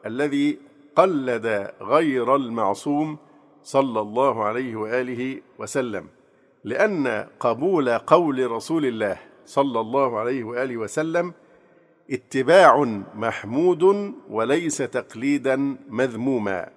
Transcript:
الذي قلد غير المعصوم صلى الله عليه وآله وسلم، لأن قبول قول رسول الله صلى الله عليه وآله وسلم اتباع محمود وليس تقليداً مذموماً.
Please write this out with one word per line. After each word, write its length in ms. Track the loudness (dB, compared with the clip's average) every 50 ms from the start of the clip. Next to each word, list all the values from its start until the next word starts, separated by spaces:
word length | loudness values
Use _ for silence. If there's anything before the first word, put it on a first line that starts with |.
| -10
الذي 520 | -8 -4 -4 -2 -2 0 0 0 0 -2 -4 -12 -20 _ _ _ _ _
قلد 720 | 4 4 4 4 0 -2 -2 -2 -2 0 0 -2 -2 -2 -6 -12 -12
غير 560 | -2 2 2 4 4 2 0 0 2 2 2
المعصوم 800 | 2 2 -2 -2 0 0 0 0 -2 -2 -2 -2 0 -2 -4 -6 -10 -14 _ -20 _ _ _ _ _
صلى 380 | _ -2 0 0 0 2 0 -4
الله 440 | -4 -2 0 0 2 2 0 0 -2
عليه 320 | -2 -2 -4 -6 -6 -6
وآله 640 | -6 -6 -2 -2 -4 -2 -4 -6 -6 -6 -6 -8 -10 -16 _ _ -12
وسلم، 480 | -12 -4 -4 -4 -2 -2 -6 -8 -10 -12 _ _ _ _ _ _ _ _ _ _ -10
لأن 640 | -6 0 0 0 2 2 0 0 -2 -2 -4 -6 -10 -12 _
قبول 580 | 0 0 0 0 0 0 2 2 2 2 0 -2
قول 520 | 2 4 4 4 4 2 0 -2 -2 -2
رسول 360 | -2 -6 -4 -4 -2 0 0
الله 300 | -2 -2 -2 -2 -2 -4 -6 -10 -20 -20 -20 -20
صلى 340 | -4 0 0 0 2 0 -2
الله 380 | -2 0 0 0 0 2 0 -2
عليه 260 | -2 -2 -4 -4 -6
وآله 320 | -6 -4 -4 -4 -4 -4
وسلم 560 | -6 -8 -6 -4 -4 -4 -2 -2 -2 -2 -4 -8 _ _ _ _ _ _ _ _ _ _ _ _ _ _ -8
اتباع 920 | -8 -8 _ _ -2 -2 4 6 8 10 10 10 8 6 2 0 -2 -6 -8 -10 -10
محمود 1000 | -6 -4 -4 -4 -6 -8 -4 -2 0 2 2 2 4 4 4 4 4 -2 -6 -10 -14 -16 -6
وليس 460 | -2 -2 0 2 0 0 0 -2 -4
تقليداً 1000 | -4 -6 -4 -4 -6 -6 -6 -10 -4 -2 0 0 0 0 0 0 0 0 -4 -4 -8 -12 -8
مذموماً. 800 | -2 -2 -2 0 -2 -4 -2 -2 -2 0 -2 -2 -4 -4 -6 -10 -14